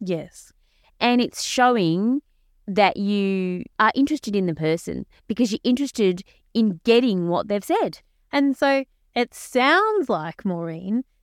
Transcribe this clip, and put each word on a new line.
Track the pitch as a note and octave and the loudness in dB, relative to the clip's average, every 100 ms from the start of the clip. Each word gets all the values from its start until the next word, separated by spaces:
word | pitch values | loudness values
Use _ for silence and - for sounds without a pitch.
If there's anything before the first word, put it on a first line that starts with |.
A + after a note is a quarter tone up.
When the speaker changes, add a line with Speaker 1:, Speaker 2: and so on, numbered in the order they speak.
Speaker 1:
Yes. | F#3 E3 C#3+ - - _ _ _ _ - | -6 -6 -8 -18 -20 _ _ _ _ -2
Speaker 2:
And | A#3+ B3 | 2 2
it's | G#3+ - | 0 -4
showing | - - B3 A#3 E3 F3 A3 C#4 - _ _ _ - | -6 2 2 4 2 2 0 -2 -6 _ _ _ -4
that | G3 G3 - | 2 2 2
you | G3+ G3+ G3 F#3+ F#3 F3+ - - | -2 0 0 -2 -4 -6 -6 0
are | A3 - | 0 2
interested | C#4+ D4+ - G3+ | 0 -2 -2 -2
in | F3+ | -2
the | |
person | D#3 D#3 E3+ - C#3 - _ - | 0 0 -2 -4 -10 -10 _ -6
because | G#3+ A#3 | -2 0
you're | A3 | 0
interested | B3 B3 C#4 - G3 F3+ - _ _ | 0 0 0 0 0 0 -6 _ _
in | A#3 A3 E3 | 0 0 0
getting | - A#3 B3+ F#3 E3+ | 2 4 4 0 0
what | F3 G#3 | -2 -2
they've | G3+ | -4
said. | - G4+ - - _ _ _ | -2 -2 -2 -6 _ _ _
Speaker 1:
And | C#4+ C#4 C4 | 0 0 2
so | C#4 C4+ C4+ _ _ A#3 | 0 0 -2 _ _ -4
it | A#3+ | -4
sounds | - - B3 C4+ F4 G#4+ G#4+ C4+ | -6 -4 0 2 4 2 0 0
like, | F3 D#3 - | -2 -4 -6
Maureen, | F#3+ E3+ E3 E3 F#3 A#3 - _ | -6 -4 -6 -8 -4 -4 -6 _